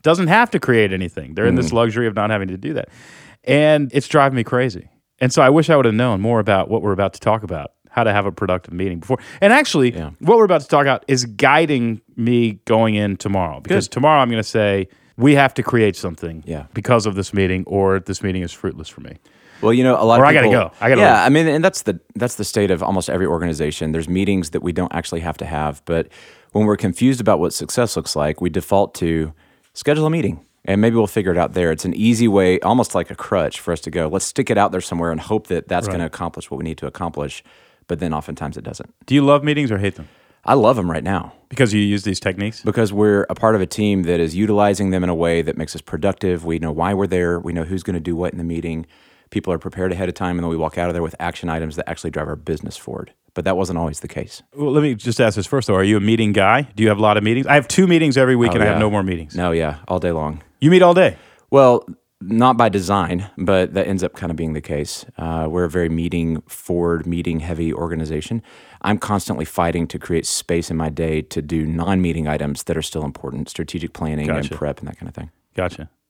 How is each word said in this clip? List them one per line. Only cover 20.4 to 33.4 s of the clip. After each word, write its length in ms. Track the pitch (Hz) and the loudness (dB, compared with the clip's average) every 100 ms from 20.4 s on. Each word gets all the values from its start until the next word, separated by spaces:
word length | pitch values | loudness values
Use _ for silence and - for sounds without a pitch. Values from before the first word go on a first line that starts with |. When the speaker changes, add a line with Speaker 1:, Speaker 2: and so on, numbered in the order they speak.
| 117 | 6
Speaker 2:
people 100 | 120 | 4
Speaker 1:
go. 60 | 95 - | 0 -2
I 100 | 117 | 2
gotta 120 | 131 | 6
Speaker 2:
Yeah, 120 | 190 110 | 6 6
Speaker 1:
leave. 80 | |
Speaker 2:
I 40 | 104 | 6
mean, 180 | 151 160 | 4 4
and 180 | 151 | 2
that's 160 | 180 - | 0 0
the, 180 | - 87 _ | -6 -6 _
that's 200 | 104 120 | -6 -6
the 80 | - | -4
state 260 | 101 110 101 | -4 0 2
of 140 | 87 | 0
almost 260 | - 95 - | 0 -2 0
every 160 | 90 | -2
organization. 680 | 90 82 87 73 76 - 78 | 0 0 -2 -2 -4 -2 -4
There's 160 | 80 82 | -4 -2
meetings 440 | 92 98 98 82 | 0 2 0 -2
that 100 | - | -4
we 100 | 87 | -4
don't 220 | 85 90 | -4 -4
actually 280 | 82 - 85 | -4 -6 -6
have 140 | 82 - | -6 -8
to 80 | |
have, 360 | 80 76 76 73 | -6 -4 -4 -6
but 220 | - 82 - - - - _ | -4 -4 -4 -12 -20 -20 _
when 140 | 104 107 | 0 0
we're 100 | 104 | 2
confused 420 | 98 87 123 127 | 0 2 2 2
about 200 | 110 85 | 2 2
what 140 | 82 | 0
success 420 | - - - 120 | -4 -4 -2 -2
looks 200 | 87 76 | -2 -4
like, 240 | 78 73 78 | -2 -2 -2
we 120 | 90 | -4
default 420 | 85 - 98 101 | -4 0 0 0
to 380 | - 85 82 80 - _ _ _ | -2 -2 -2 -4 -8 _ _ _
schedule 320 | - 143 151 | -4 0 2
a 60 | 156 | 0
meeting, 300 | 165 104 - _ _ | 0 -2 -6 _ _
and 140 | - 98 | -2 2
maybe 160 | 113 | 4
we'll 120 | 117 104 | 4 2
figure 240 | 110 95 | 0 0
it 60 | 87 | 0
out 140 | 82 | 0
there. 180 | 92 85 | 0 0
It's 140 | 80 | 0
an 100 | 92 | -4
easy 320 | 87 113 113 117 | 0 2 4 4
way, 320 | 98 92 92 | 4 4 2
almost 340 | 95 123 107 | 2 2 0
like 160 | 92 82 | -2 -6
a 60 | |
crutch 440 | - - 98 | -12 -4 -2